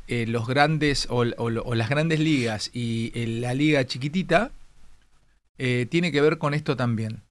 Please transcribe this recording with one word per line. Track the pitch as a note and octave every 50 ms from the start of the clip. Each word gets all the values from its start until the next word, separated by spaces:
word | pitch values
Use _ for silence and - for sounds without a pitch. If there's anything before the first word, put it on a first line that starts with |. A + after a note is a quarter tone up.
| -
eh, | - B2 A#2+ A#2
los | A2 A#2 A#2 A2+
grandes | B2 B2+ C#3+ C#3+ D3+ D#3+ D3+ D3+ D3 C#3 - - -
o, | A#2+ B2 A#2+
o, | A#2+ - - A#2
o | A#2 A2+ A2+ - B2+ A#2+
las | A2+ A#2 A2+
grandes | C#3+ D3 D#3+ E3 D#3+ D#3
ligas | D#3 D#3+ D3+ C3+ A#2+ A2+ G#2+ G#2 - - -
y, | A#2+ A#2+ A#2 A2+ A2+ A2+ A#2 -
eh, | A#2+ A#2
la | A2+ A2+ A2+ B2 B2 B2+
liga | C3+ D3 D#3 D3+ C#3 B2+
chiquitita, | B2 - B2+ B2+ D3+ D#3+ F#3 F3 - E3 F3+ A3+ C#4 - - - - - - - - - - _ _ _ _ _ _ _ _ _ _ _
eh, | - C3 B2 B2 B2 B2 A2+
tiene | - E3+ F3 E3+
que | C#3 C#3+
ver | C#3+ D#3 D#3+
con | D#3+ - C#3+ D3
esto | D3+ D3+ - C#3
también. | A#2 B2+ A#2+ A#2 G#2+ A2+ G#2+ A2 G#2 - _